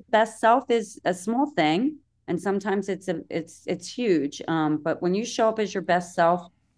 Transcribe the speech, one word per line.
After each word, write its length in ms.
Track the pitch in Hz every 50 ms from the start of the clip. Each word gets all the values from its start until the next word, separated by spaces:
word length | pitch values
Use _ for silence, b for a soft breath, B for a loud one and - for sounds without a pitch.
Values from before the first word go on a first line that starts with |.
| - _
best 300 | - 214 226 220 - -
self 280 | - 220 233 269 262 -
is 300 | 233 233 202 - - - -
a 80 | - 180
small 380 | 180 180 208 233 247 294 294
thing, 460 | 294 - 156 151 156 180 247 302 311 - _ _ _ _ _ -
and 140 | 170 165
sometimes 480 | - 202 196 196 190 214 190 202 190 202
it's 180 | 190 185 - 190
a, 140 | 175 165 - -
it's, 320 | - 170 156 - - - - -
it's 200 | 180 - - -
huge. 540 | - - 247 220 180 151 139 143 - - - -
Um, 300 | 165 160 156 151 151 151
but 240 | 147 160 151 -
when 120 | 180 175 180
you 100 | 208 240
show 240 | 233 - - 226 220
up 120 | 220 220
as 140 | 214 190 -
your 100 | 196 180
best 320 | - 175 180 180 180 -
self, 340 | - 170 165 175 175 175 - _ _ _ _ _